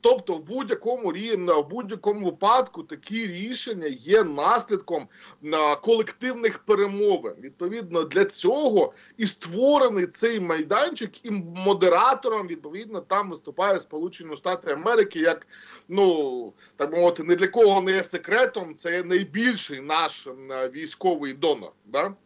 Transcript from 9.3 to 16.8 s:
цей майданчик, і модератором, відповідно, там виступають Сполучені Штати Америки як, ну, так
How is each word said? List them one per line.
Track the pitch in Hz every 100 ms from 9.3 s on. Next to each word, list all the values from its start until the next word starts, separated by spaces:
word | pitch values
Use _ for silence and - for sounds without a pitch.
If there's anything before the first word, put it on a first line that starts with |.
| - 165 175 262 294 254 208 180
цей | - 226 226
майданчик, | 180 160 156 208 311 320 220 -
і | 240 208 170 170
модератором, | 190 196 180 170 240 269 262 220 185
відповідно, | 160 147 175 220 208
там | - 196 196
виступають | 165 - 143 196 190
Сполучені | - 156 175 - 165 147
Штати | - 180 170
Америки | 143 185 233 202 170
як, | 160 165 - - - - _
ну, | 185 196 165 139 127 113 _ _
так | -